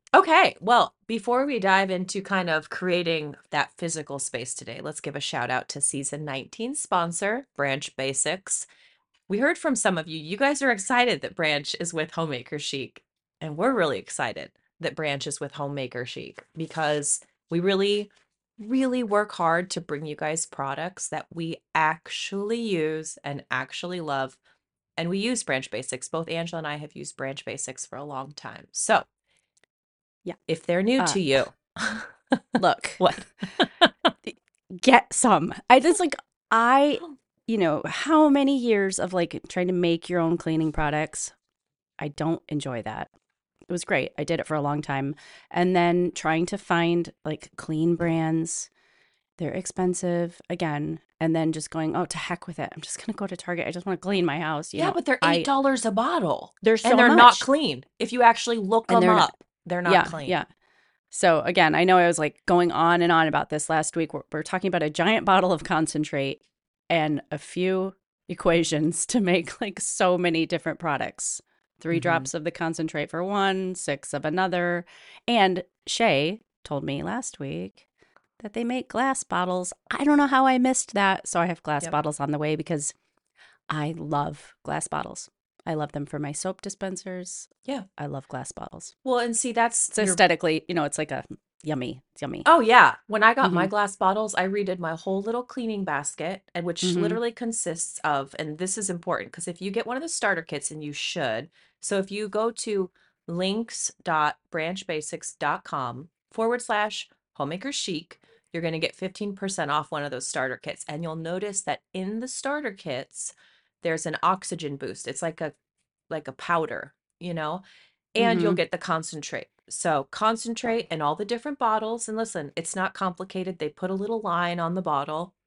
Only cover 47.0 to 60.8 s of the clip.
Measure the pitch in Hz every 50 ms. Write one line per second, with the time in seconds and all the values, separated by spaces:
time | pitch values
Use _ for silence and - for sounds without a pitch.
47 | 165 170 - _ - 156 156 - - - _ - - - 156 156 160 170 170 165
48 | 170 170 165 165 160 160 160 165 165 165 - - - - _ _ _ _ _ _
49 | _ _ _ _ _ _ _ - 170 139 - 185 180 - - - 185 180 180 -
50 | - 180 175 175 175 170 175 - - - 175 175 175 156 147 147 151 151 160 160
51 | _ _ _ - 165 160 160 160 160 160 156 156 156 - - 160 156 156 - 170
52 | 180 - - 160 - - 180 - - - 165 - 135 - - 160 - - - -
53 | - - 208 - 202 190 185 175 - - 180 170 - - 165 175 175 202 185 160
54 | - 185 202 190 175 165 139 160 165 156 156 147 165 - - 202 330 381 370 349
55 | - - 254 - - 165 170 170 160 277 269 277 277 277 269 254 - 220 196 220
56 | 233 294 349 330 202 156 131 - - - _ - - 220 226 220 - 233 262 254
57 | 247 247 302 - 240 247 - - - - 277 311 302 190 139 127 - _ _ -
58 | 233 226 240 247 240 233 233 - - 240 233 226 202 190 226 226 226 - - 233
59 | 214 220 214 208 165 - - _ - _ _ _ - 170 175 180 180 175 165 175
60 | - - - 156 143 147 185 - - - _ _ _ _ _ _